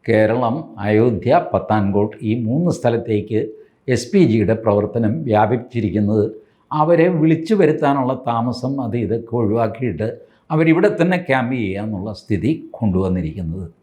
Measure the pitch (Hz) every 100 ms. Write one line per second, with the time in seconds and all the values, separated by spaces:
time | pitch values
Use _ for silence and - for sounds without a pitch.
0 | - 110 107 120 120 139 - 101 101 107
1 | 123 101 117 175 - 98 - 107 98 101
2 | 107 - 107 123 110 135 175 - 120 117
3 | - 107 - 110 - - - _ - 117
4 | - 202 147 110 98 110 110 101 104 117
5 | 110 110 123 104 107 117 - 117 107 110
6 | 101 110 98 - _ _ _ 151 156 170
7 | 175 170 160 160 160 208 156 160 143 139
8 | 127 131 - 117 120 120 127 139 117 117
9 | 98 117 - 120 107 113 110 101 123 80
10 | 107 - - _ _ 156 165 160 202 -
11 | 170 180 180 131 120 127 101 95 110 101
12 | 104 101 - 101 107 156 - - 110 90
13 | 95 90 78 87 82 90 82 _